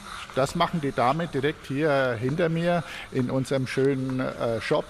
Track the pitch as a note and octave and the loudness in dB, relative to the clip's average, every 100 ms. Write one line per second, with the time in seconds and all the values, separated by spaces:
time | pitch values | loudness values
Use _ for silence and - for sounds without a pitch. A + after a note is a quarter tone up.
0 | - - - - C3+ F3 E3+ F3 C#3+ C3 | -14 -14 -6 0 0 2 0 0 -2 2
1 | B2 D3+ E3+ C#3 C#3 D#3 - C3+ D#3 C#3 | 2 2 0 -2 -2 -2 -4 0 2 4
2 | C3 A2+ B2+ D3+ E3+ E3 E3+ F3 - - | 2 0 -2 0 2 2 2 0 -2 -8
3 | - C#3 B2 C3 C3 C#3 C3 - C3+ C3+ | -6 -2 0 0 0 0 0 2 2 2
4 | C3 C3 C3 C3 B2+ A2+ - D3+ - | 0 -2 -2 -2 -2 0 0 0 0